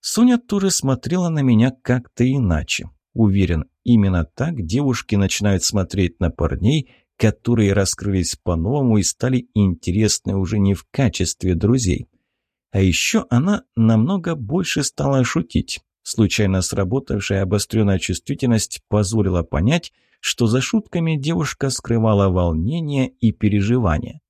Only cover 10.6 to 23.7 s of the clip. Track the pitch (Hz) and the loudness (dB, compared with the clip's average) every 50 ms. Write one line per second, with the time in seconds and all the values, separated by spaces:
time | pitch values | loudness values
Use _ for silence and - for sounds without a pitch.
10.6 | 98 98 98 90 - _ - - 139 113 - - 92 - - _ - 92 90 82 | 2 2 0 -2 -4 _ -4 0 0 0 0 -2 -4 -4 -4 _ -2 -2 -2 0
11.6 | 92 101 120 135 120 95 - - - _ _ _ _ _ _ _ _ _ _ _ | 2 2 2 2 2 0 -2 -2 -4 _ _ _ _ _ _ _ _ _ _ _
12.6 | _ _ _ 98 98 95 85 - - - - 226 - _ 123 120 147 190 208 - | _ _ _ 2 2 2 2 0 -2 0 -2 -2 -2 _ 0 0 2 2 -2 -2
13.6 | - _ _ - 113 110 113 107 110 143 196 190 165 175 165 156 120 101 135 185 | -4 _ _ 2 2 4 4 4 2 2 0 -2 -2 -4 -6 -6 -6 -4 -2 -2
14.6 | 180 - - 170 143 - _ - 143 139 139 135 127 117 - - - - - 117 | -2 -2 -4 -4 -4 -6 _ -4 -2 0 2 2 0 0 -2 -4 -4 -2 -4 -4
15.6 | - - - - _ _ _ _ _ - - - 110 95 - - 104 98 95 95 | -4 -4 -10 -14 _ _ _ _ _ -10 0 0 0 0 2 0 0 0 0 0
16.6 | 92 - - - 98 92 110 135 - - - 104 98 - 101 98 98 92 104 101 | -2 -2 -4 -4 -4 -2 -4 -6 -4 -4 -6 -6 -4 -4 -2 -2 -2 0 -2 -2
17.6 | - - - 113 107 101 98 92 - - 92 - _ - 143 - - 123 117 107 | -4 -2 -2 0 2 2 0 0 -2 -4 -6 -6 _ -8 -8 -4 0 0 0 0
18.6 | - - - - _ _ - 107 104 92 110 113 104 95 90 87 82 - - 71 | 0 -4 -10 -16 _ _ 0 0 0 0 0 0 0 0 0 -2 -2 -2 -2 0
19.6 | 85 113 156 175 - - _ _ _ _ _ _ - - - - 123 110 113 131 | 0 2 0 0 -2 -6 _ _ _ _ _ _ -8 -8 -2 0 0 2 2 0
20.6 | 127 - - 220 208 _ - 175 165 165 160 147 135 151 170 175 156 131 - _ | -2 0 -2 -4 -4 _ -4 -4 -2 0 -2 -2 -2 -2 -2 -2 -2 -4 -4 _
21.6 | 139 135 127 - - - 117 117 110 110 107 101 98 98 90 92 87 85 80 78 | -4 -4 -4 -6 -4 -2 0 0 2 2 4 4 4 2 2 2 0 0 0 -2
22.6 | 82 107 151 170 165 147 143 139 131 - _ _ - 113 104 _ - 107 98 104 | -2 -2 -4 -4 -4 -4 -2 -2 -2 -2 _ _ 0 0 0 _ -2 0 0 0
23.6 | 98 104 | 0 0